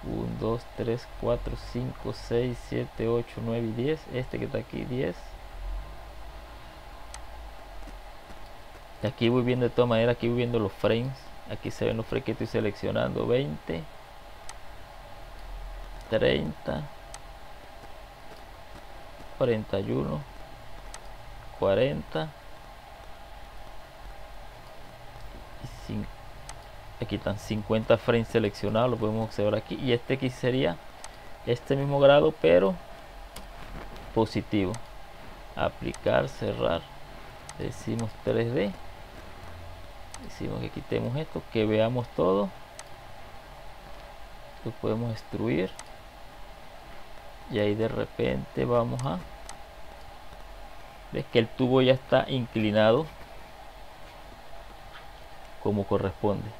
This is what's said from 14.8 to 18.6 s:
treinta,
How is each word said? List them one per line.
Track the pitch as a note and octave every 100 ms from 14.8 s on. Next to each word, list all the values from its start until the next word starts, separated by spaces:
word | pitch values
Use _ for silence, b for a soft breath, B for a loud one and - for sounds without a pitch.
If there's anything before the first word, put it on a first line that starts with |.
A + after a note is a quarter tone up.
| - - - - - - - - - - - - -
treinta, | - - C3+ D#3 D3+ - - D3 - - - - - - - - - - - - - - - - -